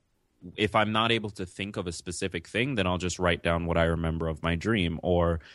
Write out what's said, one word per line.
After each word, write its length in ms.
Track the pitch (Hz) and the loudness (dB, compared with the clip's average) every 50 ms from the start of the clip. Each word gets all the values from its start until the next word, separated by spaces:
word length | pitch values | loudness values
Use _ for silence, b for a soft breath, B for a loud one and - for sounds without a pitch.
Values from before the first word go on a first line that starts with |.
| _ _ _ _ _ _ _ _ - 90 - | _ _ _ _ _ _ _ _ -20 -10 -2
if 180 | - 107 - - | 0 0 2 4
I'm 180 | 110 107 107 | 2 2 2
not 200 | 107 110 113 117 | 2 2 2 2
able 180 | 117 113 107 107 | 2 0 -2 -4
to 160 | - - 92 | -8 -8 -10
think 320 | 87 - - 98 101 107 110 | -10 -8 -8 -8 -6 -6 -6
of 80 | 90 | -6
a 60 | 87 | -6
specific 540 | 85 - - 90 85 - 95 92 - 87 - | -8 -8 -8 -10 -6 -4 -4 -4 -4 -6 -8
thing, 280 | - - 107 123 147 135 | -4 -2 -2 -2 0 0
then 120 | 104 95 | 0 0
I'll 120 | 90 90 87 | 0 0 0
just 200 | 90 90 - - | -2 -4 -2 0
write 240 | 92 87 87 - | 2 2 2 2
down 220 | - 85 85 85 85 | 2 0 0 0 0
what 140 | 85 82 85 | 0 2 2
I 60 | 82 | 2
remember 440 | 85 82 82 82 82 82 80 82 80 | 2 2 0 0 -2 -2 -2 -2 -4
of 140 | 78 76 | -4 -2
my 120 | - 82 85 | -2 -2 -2
dream, 460 | 82 - 104 117 104 87 85 82 - | 0 0 0 2 2 2 0 -2 -2
or 380 | - 90 90 87 85 85 85 82 B B | 0 2 2 4 4 2 0 -2 B B